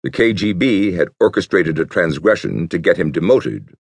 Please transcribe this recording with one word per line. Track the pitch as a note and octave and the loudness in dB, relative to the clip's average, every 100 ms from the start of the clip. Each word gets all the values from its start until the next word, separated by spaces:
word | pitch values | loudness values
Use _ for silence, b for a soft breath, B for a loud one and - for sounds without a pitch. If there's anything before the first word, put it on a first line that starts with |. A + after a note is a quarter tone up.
The | - | -6
K | - A#2 | 0 0
G | G2+ G#2 | 2 -2
B | F2+ C3 G2 G2+ | 0 0 2 0
had | F2 D2 _ | -2 -4 _
orchestrated | G#2+ - F2+ G2 E2 D#2+ | 0 0 0 0 0 -2
a | D#2 | -2
transgression | G2+ E2 D2 F2+ F#2+ - G1+ E2+ | 0 0 0 2 2 -2 -4 -4
to | F2+ | -2
get | F2 F2 | 0 0
him | D#2+ | 0
demoted | D2+ F2+ B2+ B1+ G#1 G1+ - _ | 0 2 2 2 -8 -12 -20 _